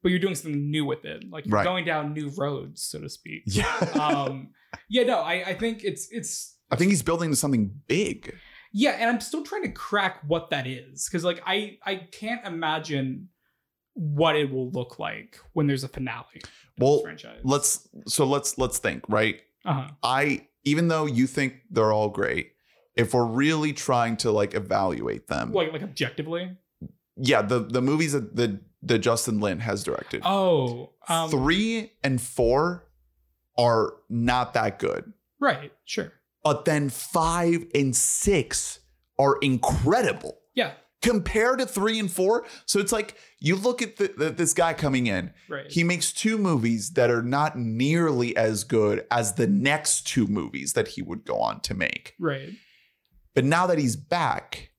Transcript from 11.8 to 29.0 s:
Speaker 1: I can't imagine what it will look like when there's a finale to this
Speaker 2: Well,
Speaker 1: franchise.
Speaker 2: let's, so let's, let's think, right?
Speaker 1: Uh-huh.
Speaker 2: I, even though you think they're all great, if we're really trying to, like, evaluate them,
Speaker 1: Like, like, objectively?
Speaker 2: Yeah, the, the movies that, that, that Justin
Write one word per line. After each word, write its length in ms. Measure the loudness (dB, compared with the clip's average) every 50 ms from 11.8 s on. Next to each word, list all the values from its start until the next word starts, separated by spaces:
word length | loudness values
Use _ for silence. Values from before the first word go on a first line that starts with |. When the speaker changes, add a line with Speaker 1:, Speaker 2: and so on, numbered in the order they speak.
| -8
Speaker 1:
I 80 | -8 -8 -8 -10 -18
can't 320 | -16 -12 -8 -8 -8 -8 -8
imagine 800 | -10 -8 -4 -2 -2 -2 -2 -4 -4 -4 -4 -2 -4 -6 -10 -12 -18 _ _ _ _ _ _ _ _ _ _ _ _ _
what 420 | -6 -4 -2 2 4 4 4 4
it 140 | 2 0 0
will 180 | -2 -4 -4 -4
look 280 | -4 -6 -6 -6 -10 -8
like 400 | -8 -8 -8 -10 -16 -20 -20 -20 -20 -6 _
when 120 | 0 2
there's 180 | 2 2 0 -4
a 40 | -8
finale 360 | -8 -8 -8 -8 -8 -10 -14 _ _
to 60 | -20
this 100 | -20 -20 -20 -20 _ _ _ 2
Speaker 2:
Well, 220 | 4 6 6 4
Speaker 1:
franchise. 380 | 2 -4 -10 -16 -18 -20 -16 -6 0
Speaker 2:
let's, 440 | 2 2 2 2 0 -2 -2 _ _ -20 -16 -8
so 200 | -4 0 0 2
let's, 320 | 2 2 0 -2 -4 -2 -2
let's 200 | -2 -2 -2 -2
think, 260 | -4 -4 -4 -4 -4 0
right? 320 | 2 2 2 2 0 -4 _ _ _ _ _
Speaker 1:
Uh-huh. 240 | -2 -2 -2 -2 -10 -10 _
Speaker 2:
I, 440 | 0 0 2 2 2 0 0 -4 -6 _ _ _ _
even 240 | 2 2 4 4 2
though 180 | 2 2 0
you 200 | 2 4 2 2
think 280 | 2 2 0 0 0 -2 -10 _ _
they're 200 | 2 4 4 4
all 180 | 4 2 2 0
great, 420 | 0 -2 -2 0 0 -2 -4 -6 _ _ _ _ _ _ _ _ _
if 200 | 0 2 4 4
we're 100 | 2 2
really 460 | 4 2 2 2 4 2 2 0 -2
trying 440 | -2 -4 -2 0 2 2 2 0 0 0
to, 120 | 0 2
like, 240 | 2 2 2 0 -2
evaluate 720 | -6 -2 0 0 2 2 0 -2 -2 -4 -4 -4 -6 _ -6
them, 240 | -4 -4 -2 -2
Speaker 1:
Like, 200 | 0 0 0 0
like, 100 | -4 -8
objectively? 720 | -8 -8 -4 -4 -4 -4 -4 -8 -8 -6 -6 -8 -8 -10 -14 _ _ _ _ _ -16 -16 _ _ _ _ _
Speaker 2:
Yeah, 240 | -2 2 2 4 4
the, 180 | 2 2 0 0
the 200 | 0 0 -2 0
movies 320 | 2 2 2 2 0 0
that, 240 | 0 -2 -4 -4 -2
that, 240 | 0 0 0 -2 -6 -12 _ _ _
that 160 | 0 0 0
Justin 420 | 2